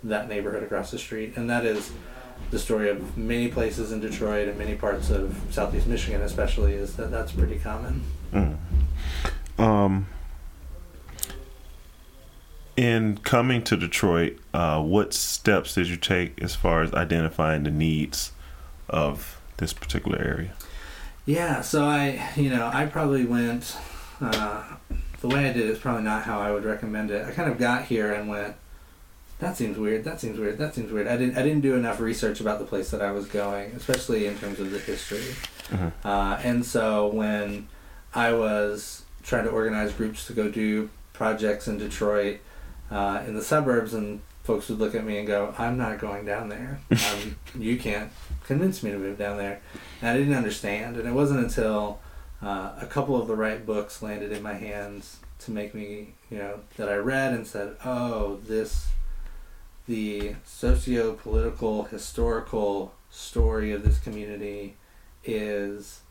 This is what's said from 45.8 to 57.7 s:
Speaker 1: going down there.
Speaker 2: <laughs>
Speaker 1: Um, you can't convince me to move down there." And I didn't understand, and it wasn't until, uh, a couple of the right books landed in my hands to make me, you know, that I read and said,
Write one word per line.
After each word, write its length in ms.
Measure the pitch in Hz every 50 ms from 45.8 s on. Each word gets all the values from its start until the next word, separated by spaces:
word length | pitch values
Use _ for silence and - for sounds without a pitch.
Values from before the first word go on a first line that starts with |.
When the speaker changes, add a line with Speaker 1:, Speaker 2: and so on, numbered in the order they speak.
| 123 110 107 104
Speaker 1:
going 260 | - 107 101 101 104
down 240 | 104 101 - 110 107
there. 300 | 104 117 123 131 139 139 -
Speaker 2:
<laughs> 40 | -
Speaker 1:
Um, 440 | - 117 110 - 104 101 104 110 - - - - -
you 220 | 127 110 110 120 123
can't 340 | - 113 101 104 110 107 - - - - - - -
convince 360 | - 139 147 180 190 185 -
me 80 | - 107
to 80 | 101 98
move 220 | 95 98 101 104
down 180 | 104 101 101 104
there." 220 | 101 101 101 101 - - - - - - - -
And 80 | 113 117
I 80 | 120 131
didn't 160 | 139 143 143
understand, 600 | 127 120 107 104 - - 104 101 107 110 120 120
and 100 | 120 113
it 60 | 120
wasn't 300 | 120 131 147 139 139 131
until, 580 | 120 113 - - 113 110 107 104 107 104 - - - - - - - - - -
uh, 300 | - 101 98 98 92 98 - -
a 60 | 95
couple 360 | 92 - 143 139 143 135 123
of 60 | 113 110
the 80 | 110
right 300 | 107 110 110 107 110 113
books 360 | 107 107 104 101 - - -
landed 300 | 110 107 104 104 104 104
in 100 | 107 104
my 120 | 104 107 101
hands 640 | 98 107 107 104 104 101 104 101 101 98 - - - - - - -
to 120 | - -
make 240 | 113 107 107 104 -
me, 380 | 110 104 101 104 104 107 107 - - - -
you 60 | 113 104
know, 240 | 101 101 101 107 - - - -
that 100 | 110 101
I 80 | 101
read 380 | 101 104 123 135 135 135 135 123
and 120 | 113 110
said, 300 | - - 107 101 104